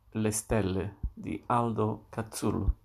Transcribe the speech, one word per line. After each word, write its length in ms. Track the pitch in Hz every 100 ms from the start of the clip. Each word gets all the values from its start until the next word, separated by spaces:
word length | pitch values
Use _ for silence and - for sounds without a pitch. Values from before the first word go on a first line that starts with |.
| _
le 200 | 110 107
stelle 640 | 107 - 110 95 95 107 - -
di 260 | - - - -
Aldo 600 | 120 117 110 107 - -
Cazzullo. 640 | - 110 - 110 92 95 -